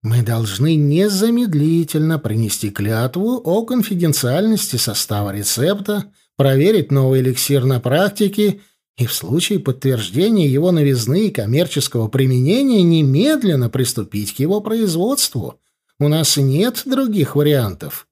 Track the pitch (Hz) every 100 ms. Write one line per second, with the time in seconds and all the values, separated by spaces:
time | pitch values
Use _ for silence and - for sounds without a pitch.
0 | 113 120 113 113 110 98 151 156 147 156
1 | 208 196 220 233 233 151 151 165 160 156
2 | 156 160 110 110 110 - 104 - 101 110
3 | 127 175 214 254 160 196 226 247 226 180
4 | 170 143 123 147 214 220 - 120 - 104
5 | - 104 101 101 98 113 151 202 196 202
6 | - _ _ - 135 135 175 220 - 139
7 | 131 131 127 127 - 139 127 127 120 147
8 | 196 202 208 202 208 202 _ _ _ -
9 | 120 - - 143 - 196 - 127 139 123
10 | 92 113 202 214 147 131 175 170 143 127
11 | 113 160 214 - 104 135 175 147 - 120
12 | 107 131 131 127 131 233 277 220 175 165
13 | 143 135 269 294 214 143 120 - 120 -
14 | 98 104 101 - 147 208 208 226 214 165
15 | 208 277 - 120 87 - _ _ _ _
16 | 147 156 156 143 135 143 233 254 269 262
17 | 262 202 135 143 147 143 107 87 85 -
18 | _